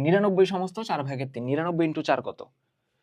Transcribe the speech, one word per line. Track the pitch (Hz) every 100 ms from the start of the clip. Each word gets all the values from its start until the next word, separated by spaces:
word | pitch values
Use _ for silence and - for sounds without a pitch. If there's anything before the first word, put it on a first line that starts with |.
| 143
নিরানব্বই | 196 202 185 190
সমস্ত | 190 185 180 220
চার | 156 139
ভাগের | 131 135
তিন। | 123 123
নিরানব্বই | 147 165 170 165
into | 156 151
চার | 131 107
কত? | - - _ _ _ _ _